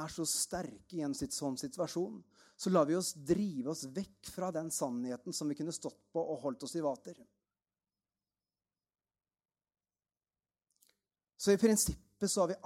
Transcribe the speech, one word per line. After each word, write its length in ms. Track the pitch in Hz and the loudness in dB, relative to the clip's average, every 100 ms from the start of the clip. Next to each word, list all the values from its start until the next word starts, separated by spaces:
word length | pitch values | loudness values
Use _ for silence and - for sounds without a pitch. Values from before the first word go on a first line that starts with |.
er 80 | 151 | -4
så 140 | - 160 | -4 -2
sterke 680 | - - 185 160 110 - 175 | 0 -2 -4 -6 -10 -8 -4
i 60 | |
en 120 | 143 139 | -2 -2
sitt-, 160 | 135 | -4
sånn 240 | - 143 131 | -2 -4 -4
situasjon, 600 | 139 175 160 170 196 214 - - - - | -6 -4 -2 -2 -4 -6 -16 -20 -20 -4
så 120 | 196 | 4
lar 160 | 180 147 | 6 6
vi 100 | 170 | 4
oss 160 | 180 151 | 0 -4
drive 560 | 139 247 208 143 127 | 2 2 2 -2 -4
oss 140 | 160 135 | -4 -4
vekk 400 | 131 196 - - | -6 -8 -10 -12
fra 220 | - 185 | -6 -2
den 160 | 165 160 | -2 -2
sannheten 600 | - 143 120 123 120 - | -2 -2 -2 -2 -4 -6
som 160 | 160 151 | -4 -2
vi 80 | 143 | -2
kunne 160 | 156 | -4
stått 300 | 160 156 - _ | -4 -8 -10 _
på 80 | 165 | -4
og 220 | 165 151 | -2 -2
holdt 240 | 139 127 135 | -4 -4 -6
oss 100 | 170 | -2
i 80 | |
vater. 320 | 147 127 - - 117 _ _ _ _ _ _ _ _ _ _ _ _ _ _ _ _ _ _ _ _ _ _ _ _ _ _ _ _ _ _ _ _ _ _ _ _ _ _ _ _ - | -2 -2 -8 -18 -20 _ _ _ _ _ _ _ _ _ _ _ _ _ _ _ _ _ _ _ _ _ _ _ _ _ _ _ _ _ _ _ _ _ _ _ _ _ _ _ _ -2
Så 120 | - | 4
i 60 | 196 | 8
prinsippet 720 | 220 214 - - - - 196 | 8 6 4 0 -8 -4 -2
så 120 | - | 2
har 60 | 170 | 2
vi 60 | 185 | 0